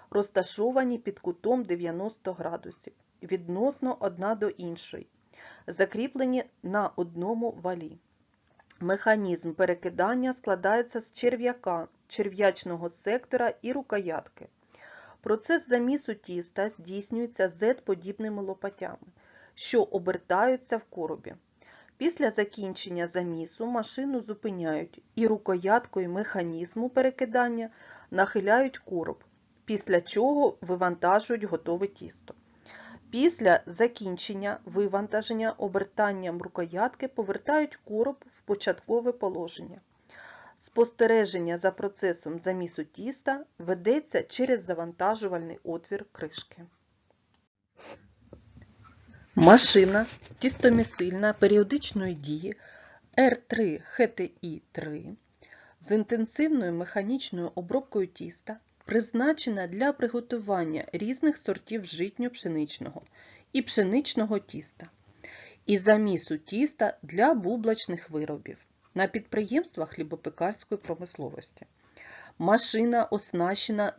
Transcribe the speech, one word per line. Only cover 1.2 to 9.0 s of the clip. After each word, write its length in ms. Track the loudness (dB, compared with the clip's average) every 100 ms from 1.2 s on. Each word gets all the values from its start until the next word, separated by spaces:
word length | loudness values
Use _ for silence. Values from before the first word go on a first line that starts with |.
| -6 -4 0 0
дев'яносто 720 | 0 -4 -4 -4 -6 -8 -10
градусів, 600 | -6 -6 -8 -12 -18 -20 _ _ -16
відносно 720 | -6 -6 -4 -2 -2 0 -4 -2
одна 340 | -4 -4 -4
до 140 | -2 -4
іншої, 580 | -4 -10 -10 -12 -14 -16 _ _ -20 -20 -20 -6
закріплені 800 | 0 0 0 -4 -2 0 0 -4 _
на 280 | -4 -2 -2 -2
одному 600 | -6 -4 -4 -2 -4 -6
валі. 360 | -8 -8 -10 -18 _ _ _ _ _ _ _ -6
Механізм 720 | -2 0